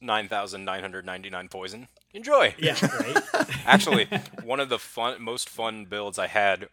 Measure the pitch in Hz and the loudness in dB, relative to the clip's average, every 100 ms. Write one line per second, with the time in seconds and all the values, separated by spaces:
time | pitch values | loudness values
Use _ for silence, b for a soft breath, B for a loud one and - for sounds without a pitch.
0 | 123 107 98 104 101 98 95 95 95 95 | 0 0 0 -4 -4 -6 -6 -6 -6 -8
1 | 92 92 98 92 90 95 92 110 135 _ | -8 -10 -8 -10 -10 -10 -10 -12 -18 _
2 | _ 208 233 285 131 - 160 139 165 - | _ -12 4 6 6 2 0 2 0 0
3 | - - - - - 135 - 143 - 190 | 0 0 2 0 -2 0 6 6 6 2
4 | 104 202 - - 117 135 135 120 - - | 2 -2 -6 -12 -4 -2 -2 -4 -4 -4
5 | 120 110 117 123 - - 113 110 95 104 | -4 -4 -6 -6 -8 -4 -4 -6 -6 -6
6 | 101 95 92 107 101 92 98 | -4 -4 0 4 4 2 -2